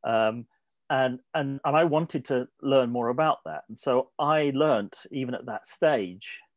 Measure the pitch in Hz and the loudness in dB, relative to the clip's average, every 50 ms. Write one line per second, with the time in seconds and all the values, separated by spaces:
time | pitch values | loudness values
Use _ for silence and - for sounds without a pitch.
0 | - - 117 110 110 110 110 120 117 _ _ _ _ _ _ _ _ _ 147 131 | -2 0 0 2 2 2 0 -4 -12 _ _ _ _ _ _ _ _ _ 0 0
1 | 131 127 123 127 _ _ _ 160 147 139 135 139 _ 147 139 156 165 170 147 156 | 0 0 -2 -4 _ _ _ -4 -4 -2 -6 -4 _ 0 2 4 4 4 2 0
2 | 170 165 - - 127 - 143 123 123 - _ _ - 143 135 135 127 120 120 123 | 0 0 -4 -8 -4 -2 -2 -2 -2 -4 _ _ -2 4 4 4 4 4 0 0
3 | 120 117 123 123 156 156 143 - _ 80 78 76 - _ 110 - - 143 127 127 | 0 0 0 2 2 2 0 -2 _ -10 -10 -10 -10 _ -18 -8 -2 0 2 2
4 | 131 - _ _ 147 143 156 156 151 143 131 135 151 156 135 110 104 95 - - | 0 -2 _ _ 0 2 2 2 2 0 2 2 2 2 2 2 0 -4 -10 -18
5 | - - - 139 131 123 123 - - 123 110 104 - - - - - 156 147 120 | -20 -12 -8 -8 -6 -6 -6 -8 -8 -8 -10 -10 -10 -14 -6 2 2 2 4 2
6 | 98 90 90 95 - - - - - _ _ | 0 -4 -8 -14 -16 -16 -16 -18 -20 _ _